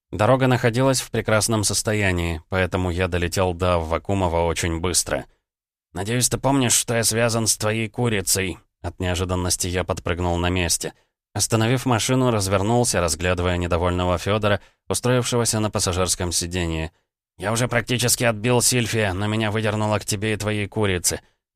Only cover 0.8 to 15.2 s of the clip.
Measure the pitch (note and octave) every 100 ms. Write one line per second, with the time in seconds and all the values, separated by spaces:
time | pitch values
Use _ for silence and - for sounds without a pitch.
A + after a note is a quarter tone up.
0.8 | C3+ B2+ - A2+ G#2+ A2 A2 A2 G2+ G2
1.8 | A2 G#2+ G2 F2 E2+ D#2 - F#2+ F2+ F#2+
2.8 | F#2 E2+ F#2 F2 F2 G2+ F#2 E2+ F2+ F2
3.8 | D#2+ E2 - G2 F2+ E2+ E2+ E2 F2 E2
4.8 | F2+ D#2+ - C2+ - _ _ _ _ _
5.8 | _ F2+ G2+ B2 A#2+ A2 C3 C#3 A#2+ -
6.8 | - A#2 G#2+ A2 A#2+ A#2 A2 - G#2+ A2
7.8 | A2 - A#2+ G#2 F2+ G2 F#2 D#2+ _ _
8.8 | F2 - F#2 F2 F#2 F2+ F2+ - F2+ F2+
9.8 | F2 E2 - E2+ F2+ F2 F2 F2+ E2+ -
10.8 | D2+ - _ _ _ - - A2+ A2+ B2+
11.8 | C3 A2 - C3 B2+ A2 F#2+ G2 G2+ A#2+
12.8 | A#2+ F#2+ E2+ D#2+ F2+ F2 F2+ F2 F2 E2+
13.8 | F2+ F2+ F2+ F2 G2 G#2 G#2 G2+ - _
14.8 | - F#2+ A#2+ B2+